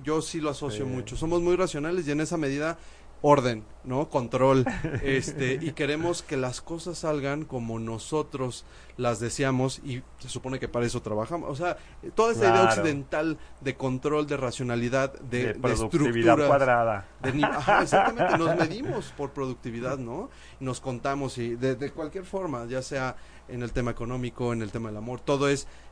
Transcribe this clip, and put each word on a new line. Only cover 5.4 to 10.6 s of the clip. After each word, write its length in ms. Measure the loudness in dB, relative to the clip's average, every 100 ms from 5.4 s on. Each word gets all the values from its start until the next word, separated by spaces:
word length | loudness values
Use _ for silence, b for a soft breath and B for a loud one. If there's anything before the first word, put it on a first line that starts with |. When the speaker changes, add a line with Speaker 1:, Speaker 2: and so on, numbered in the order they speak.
| -2 0
Speaker 1:
y 100 | -4
queremos 500 | -2 -2 0 0 -2
que 120 | -4 -2
las 240 | -2 -4
cosas 380 | -8 -8 -8 -4
salgan 440 | -2 0 -2 -4 -4
como 320 | -6 -4 -4
nosotros 880 | -4 -6 -2 -2 -2 -4 -4 -6 -14 B B -2
las 220 | -2 0
deseamos 600 | -2 0 0 2 0 -2
y 220 | -8 -8 -10 -14
se 100 | -10
supone 300 | -8 -6
que 80 | -6